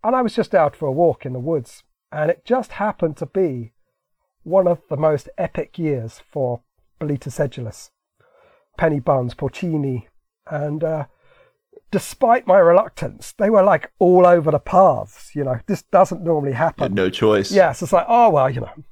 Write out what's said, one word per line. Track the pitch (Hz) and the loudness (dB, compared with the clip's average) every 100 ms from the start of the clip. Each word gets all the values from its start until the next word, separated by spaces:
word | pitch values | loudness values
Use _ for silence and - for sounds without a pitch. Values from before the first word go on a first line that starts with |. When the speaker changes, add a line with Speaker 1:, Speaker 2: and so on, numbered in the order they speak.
Speaker 1:
and | 214 | 0
I | 254 | 0
was | 233 | -2
just | - 202 | -2 -2
out | 196 151 - | 2 0 -2
for | 151 | -6
a | |
walk | 135 170 135 139 | 2 0 0 -8
in | |
the | 127 | -8
woods, | 131 160 113 - _ _ _ | -4 -4 -6 -20 _ _ _
and | 151 151 | -6 -4
it | 170 | -4
just | - 254 233 | -2 -4 -4
happened | - 214 - 165 147 | -6 -6 -4 -6 -6
to | 151 | -8
be | 190 180 127 113 _ _ _ _ _ _ _ | -4 -4 -4 -12 _ _ _ _ _ _ _
one | - 190 180 | -2 0 2
of | 170 _ | -2 _
the | 143 | -2
most | 156 147 - - | 0 -2 -6 -10
epic | 170 - - - | -8 -8 -10 -6
years | 160 135 113 - _ | -4 -4 -6 -16 _
for | 151 127 120 _ _ _ _ | -6 -4 -6 _ _ _ _
Boletus | 151 143 - - | -6 -6 -8 -6
edulis, | 147 - 113 - - _ _ _ _ _ _ _ _ - | -6 -6 -14 -14 -20 _ _ _ _ _ _ _ _ -4
penny | 165 147 | -2 -2
buns, | 135 135 123 | 0 0 -2
porcini, | - 139 - 175 156 139 127 - _ _ _ - | -6 -10 -6 -4 -4 -4 -6 -10 _ _ _ -12
and, | 147 151 151 | -8 -6 -4
uh, | 160 156 143 _ _ _ _ _ _ - _ | -4 -6 -8 _ _ _ _ _ _ -20 _
despite | 202 - - 226 240 - | -8 -8 -4 2 2 4
my | 190 | 4
reluctance, | 170 170 170 - - - - - | 6 4 2 -6 -12 -12 -20 -4
they | 202 | 2
were, | 220 | 4
like, | 190 165 - _ | 4 2 -2 _
all | 180 180 180 | 4 6 6
over | 175 156 | 4 2
the | 147 | -2
paths. | - 185 190 135 104 - - | 0 4 4 2 -6 -16 -14
You | 147 | -8
know, | 139 120 - | -6 -6 -6
this | 190 | -8
doesn't | _ 190 190 175 | _ 2 2 0
normally | 170 160 139 | -2 -2 -2
happen. | 127 139 - | -2 -4 -2
Speaker 2:
You | |
had | 131 | -4
no | 98 92 | -2 -2
choice. | - 110 107 - | 0 2 2 0
Speaker 1:
Yes, | 196 170 131 | 2 2 0
it's | 175 | -2
like, | 185 165 | -2 2
"Oh, | 233 226 | 2 4
well, | 147 131 | 4 0
you | 123 | -2
know | 107 - - | -10 -16 -20